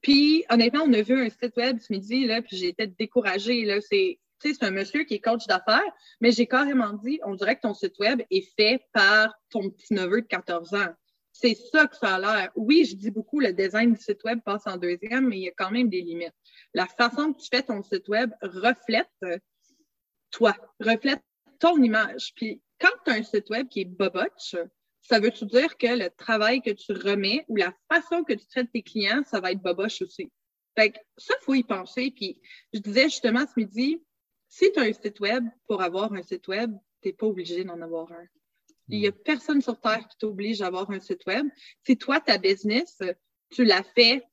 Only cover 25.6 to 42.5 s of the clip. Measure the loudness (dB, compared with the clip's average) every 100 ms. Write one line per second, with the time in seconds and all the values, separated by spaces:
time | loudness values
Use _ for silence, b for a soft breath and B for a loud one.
25.6 | 2 0 0 0 -2 _ -4 0 2 0
26.6 | -2 -6 -6 -4 -2 0 0 -2 -2 -2
27.6 | -2 -4 _ -2 0 -4 -2 -4 _ -6
28.6 | -4 -6 -6 -4 0 -2 -2 -4 -4 -4
29.6 | -4 -2 -4 -4 -10 -10 -14 _ _ _
30.6 | _ 0 0 0 _ _ -4 -4 0 0
31.6 | 0 -4 -6 -6 -6 -6 -12 -12 B B
32.6 | B -10 -2 2 2 2 -2 0 -2 -4
33.6 | -4 -4 -4 -4 _ _ _ _ _ 0
34.6 | 2 2 0 -2 -8 -6 -2 -2 -4 _
35.6 | _ -4 -2 -2 -4 -6 -8 -12 -6 -4
36.6 | -4 -8 _ _ -10 -4 -4 -4 -6 -8
37.6 | -8 -10 -8 -10 -10 -16 -20 _ _ _
38.6 | _ _ -10 -2 -2 -2 -4 -4 0 0
39.6 | 0 -2 -2 -2 -6 _ -8 -4 -6 -4
40.6 | -4 -4 -6 -8 -8 -8 -4 -4 -4 B
41.6 | B B 0 0 2 -2 0 0 2